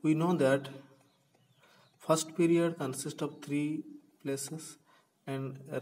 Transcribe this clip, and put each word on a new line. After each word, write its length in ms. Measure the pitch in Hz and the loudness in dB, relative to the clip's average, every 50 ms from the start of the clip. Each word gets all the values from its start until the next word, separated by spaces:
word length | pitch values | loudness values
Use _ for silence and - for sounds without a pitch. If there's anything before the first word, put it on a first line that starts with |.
we 140 | - 151 156 | 4 2 4
know 180 | 156 165 180 180 | 4 4 4 4
that 300 | 147 139 131 139 139 135 - - - - - - _ _ _ _ _ _ _ _ _ _ _ _ _ _ _ _ _ _ _ _ _ | 6 6 4 4 4 0 -6 -14 -16 -18 -20 -20 _ _ _ _ _ _ _ _ _ _ _ _ _ _ _ _ _ _ _ _ _
first 360 | - - 156 160 - - - | 2 2 2 2 2 -4 0
period 440 | - 170 165 170 170 170 170 170 - | 2 4 4 6 4 4 2 0 -2
consists 420 | 147 131 127 131 - 151 143 - | -4 -4 -4 -6 -8 -8 -6 -4
of 180 | 156 143 - - - | -6 -6 -6 -10 -8
three 400 | - 143 147 147 151 151 - - - - - _ _ _ _ - | -4 -2 -2 0 -2 -2 -4 -8 -10 -16 -20 _ _ _ _ -6
places 540 | 139 139 135 - - 160 156 - - - _ _ _ _ _ _ _ _ _ _ | -6 -6 -6 -6 -10 -10 -12 -12 -14 -18 _ _ _ _ _ _ _ _ _ _
and 320 | - 135 135 135 131 135 135 - - 135 127 | -8 -6 -6 -6 -8 -10 -12 -12 -6 -6 -4